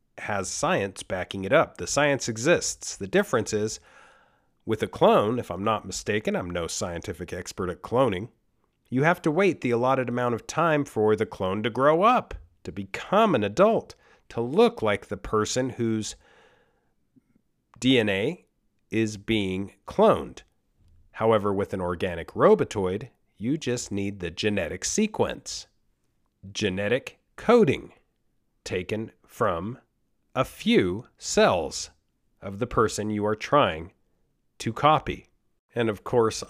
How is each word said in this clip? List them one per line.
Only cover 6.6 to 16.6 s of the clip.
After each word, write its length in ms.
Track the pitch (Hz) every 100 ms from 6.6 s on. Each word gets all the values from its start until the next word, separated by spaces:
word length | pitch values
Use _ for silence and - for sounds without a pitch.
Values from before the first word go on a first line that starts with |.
| 82
scientific 640 | - 98 85 - 90 90
expert 380 | 90 - - 90
at 120 | 85
cloning, 460 | - 117 135 92 113 _ _ _ _ _ -
you 140 | 123
have 180 | 151 175
to 80 | 165
wait 320 | 151 196 143
the 80 | 127
allotted 380 | 117 123 135 120
amount 260 | 120 123
of 120 | 113 -
time 380 | - 165 151
for 320 | 139 - 107 107
the 80 |
clone 380 | 110 - 92 101
to 80 | 113
grow 320 | 113 139 160
up, 320 | 208 247 - - - _
to 80 | -
become 600 | - 98 - - 196 226
an 80 | 135
adult, 520 | 104 107 208 208 - - _ _ _
to 140 | -
look 400 | 120 160 233 233
like 240 | 107 101 -
the 100 | 101
person 540 | - 107 104 127 127
whose 440 | - 117 110 107 - _ _ _ _